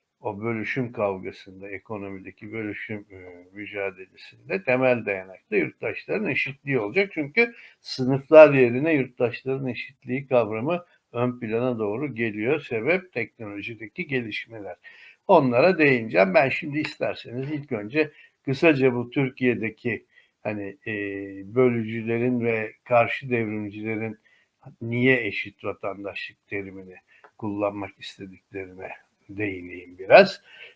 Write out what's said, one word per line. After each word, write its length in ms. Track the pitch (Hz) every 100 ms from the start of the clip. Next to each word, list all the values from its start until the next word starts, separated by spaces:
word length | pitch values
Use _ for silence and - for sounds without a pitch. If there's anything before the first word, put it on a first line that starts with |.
| _ _
o 220 | 113 101
bölüşüm 500 | 113 113 104 139 120
kavgasında, 800 | 120 101 95 98 - 98 95 98
ekonomideki 840 | 98 - 104 98 95 95 - 107
bölüşüm, 520 | 110 107 101 - 104 101
e, 340 | 95 90 87 90
mücadelesinde 1120 | 101 98 104 98 95 92 - - - 131 190
temel 420 | 139 127 131 120 107
dayanak 460 | 95 92 92 _
da 40 | 208
yurttaşların 760 | - - 117 - - 196 196
eşitliği 500 | 127 139 - 139 131
olacak. 320 | 104 175 202
Çünkü 400 | 160 139 - 240 - - _
sınıflar 720 | - - 127 135 - 156 151
yerine 400 | 135 123 123 160
yurttaşların 760 | 151 123 - 120 - 131 135 131
eşitliği 600 | 117 - _ 123 131 139
kavramı 580 | 127 104 110 139 175 - _ _
ön 280 | 120 123 123
plana 400 | 113 113 127 113
doğru 360 | 104 110 147 113
geliyor. 460 | 117 104 113 151
Sebep 520 | - 113 123 185 -
teknolojideki 960 | 120 110 _ 104 101 110 110 110 - 156
gelişmeler. 680 | 131 110 101 - 113 95 87 - - - _ -
Onlara 500 | 175 131 120 175 160
değineceğim. 560 | 143 127 110 160 190
Ben 160 | 170 135
şimdi 300 | - 156 147
isterseniz 720 | 147 - 110 - - 120 139
ilk 200 | 151 139
önce 400 | 113 104 151 151 - - _ -
kısaca 480 | 131 165 139 131
bu 160 | 120 120
Türkiye'deki 960 | 147 131 - 127 104 107 - 120 101 - _ _ _
hani, 340 | 110 104 98 98 113
e, 60 | 104 101 98 98 98 98 120
bölücülerin 920 | 127 113 110 113 110 117 123 123 117
ve 280 | 113 110 -
karşı 460 | - 120 117 - 135
devrimcilerin 880 | 120 107 107 104 107 110 107 110 110 _ _ _ _ 139 -
niye 440 | 117 120 127 127 107
eşit 360 | - 104 -
vatandaşlık 840 | 107 95 101 98 101 - - - _
terimini 480 | 101 98 95 92 92 _ _ - -
kullanmak 540 | 107 101 101 101 98 -
istediklerine 920 | - - 98 92 _ 98 92 92 92 - _ _ -
değineyim 680 | 101 104 92 87 87 - -
biraz. 440 | 95 160 196 - - - -